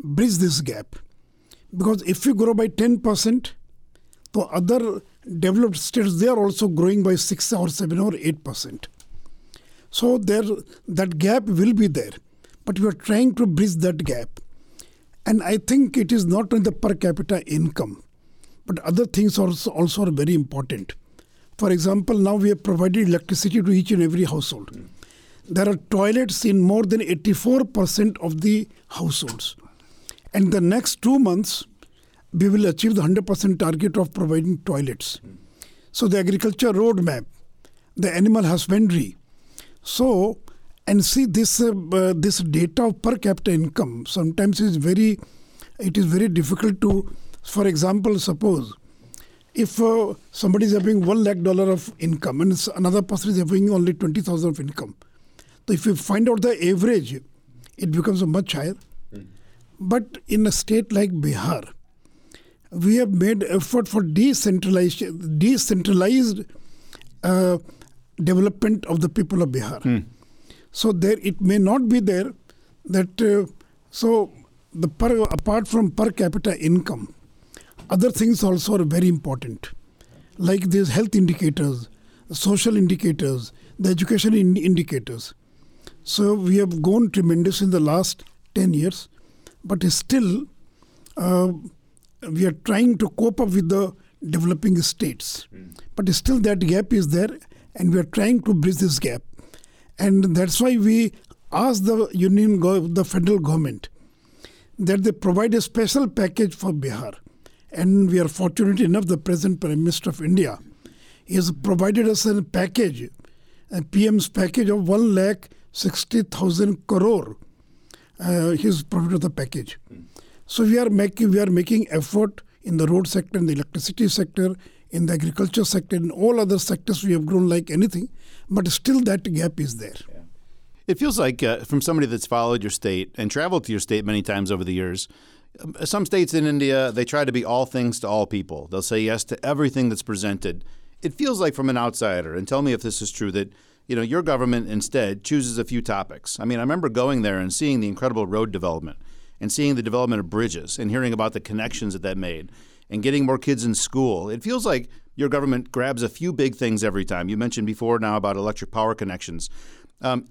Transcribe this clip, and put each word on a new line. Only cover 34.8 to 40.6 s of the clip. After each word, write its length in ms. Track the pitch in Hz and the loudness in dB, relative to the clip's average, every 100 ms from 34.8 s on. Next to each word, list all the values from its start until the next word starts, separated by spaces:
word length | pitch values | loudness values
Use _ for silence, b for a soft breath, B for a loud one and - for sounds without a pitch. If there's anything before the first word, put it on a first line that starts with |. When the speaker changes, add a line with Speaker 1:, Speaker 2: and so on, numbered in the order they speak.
| 139 110 - - - B B B B B B | -4 -6 -10 -12 -16 B B B B B B
Speaker 1:
So 160 | - 220 | -2 0
the 120 | 196 | 2
agriculture 540 | 180 190 220 196 247 | 2 0 0 0 0
roadmap, 520 | 190 226 202 170 131 - - - - b b b - | 4 2 2 0 -2 -10 -18 -20 -20 b b b -4
the 180 | 185 170 | -2 2
animal 280 | 202 220 | 4 4
husbandry, 720 | 175 170 - 196 220 170 107 - _ B B B B B | 2 0 0 2 4 2 -2 -8 _ B B B B B
so, 560 | - - 254 202 202 226 - b | -10 0 2 2 0 -2 -14 b